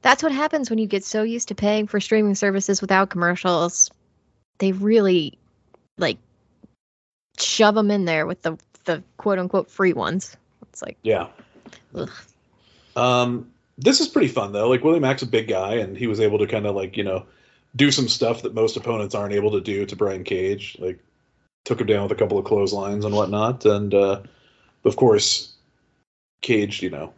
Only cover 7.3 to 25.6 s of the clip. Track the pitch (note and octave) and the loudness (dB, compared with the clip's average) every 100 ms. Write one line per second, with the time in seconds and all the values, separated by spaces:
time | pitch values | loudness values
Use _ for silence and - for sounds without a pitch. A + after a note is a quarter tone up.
7.3 | - - - G#3+ G#3+ G#3 G#3 F3+ D#3+ D#3 | -8 -6 4 4 4 2 0 0 0 -2
8.3 | F#3+ E3 D#3+ _ _ - E3 - _ G#3 | -4 -6 -8 _ _ -6 -6 -6 _ -2
9.3 | F#3+ F3+ G3 - - F#3 C#3 F2 F3+ - | -2 0 -2 -4 0 0 0 -2 -4 -8
10.3 | - _ _ - - - - A2 G2+ E2+ | -20 _ _ -20 -16 -16 -8 -2 -2 -2
11.3 | - - _ - - _ - - - - | -14 -20 _ -20 -20 _ -12 -10 -12 -20
12.3 | _ _ _ _ _ _ - A#2+ B2 B2 | _ _ _ _ _ _ -2 2 2 0
13.3 | B2 - _ _ - D3+ C#4 D4 D4 D3+ | -2 -8 _ _ 0 2 2 2 0 0
14.3 | B2 G2+ G2+ A2+ B2+ D3+ E3 C3+ C3+ B2 | 0 -4 -2 2 2 4 2 2 -2 0
15.3 | A2+ G#2+ F#2+ F#2+ A2+ G2 G2 A#2+ G#2 G#2+ | -2 0 -2 -2 -2 -4 -4 -4 0 2
16.3 | G#2 G2+ A2 G#2 G2 F#2+ G#2 G2+ F#2 - | 2 0 -2 -2 -4 -4 -6 -4 -4 -8
17.3 | _ _ _ _ B2 C#3+ C#3 B2 - A#2 | _ _ _ _ 0 2 2 -2 0 0
18.3 | A2+ F#2 A2 A2 - - A2+ G2+ G#2 G2+ | -2 -4 0 0 0 -6 -4 -4 -6 -2
19.3 | G2+ G#2 G#2 F#2+ G2 G2 F#2+ G2+ F#2+ F2 | 0 0 0 -2 -4 -6 -2 -4 -4 -6
20.3 | F#2+ F#2+ G2+ G2+ - F#2 F#2 _ _ _ | -4 -2 -4 -8 -10 -10 -10 _ _ _
21.3 | _ _ _ - A#2+ A2 G#2 G2+ G#2+ G#2 | _ _ _ -6 -4 2 2 0 0 2
22.3 | G2+ F#2 G#2 G2 G2+ G2 G#2 G#2 G#2 F#2+ | 0 2 2 2 -2 -4 -4 -2 0 0
23.3 | G2+ A2 B2+ G#2+ G2+ G#2 G2+ G2 - - | 0 0 2 2 2 2 4 4 0 -6
24.3 | _ _ _ _ _ - - B2 G#2 - | _ _ _ _ _ -2 4 4 6 2
25.3 | - - _ | -2 -6 _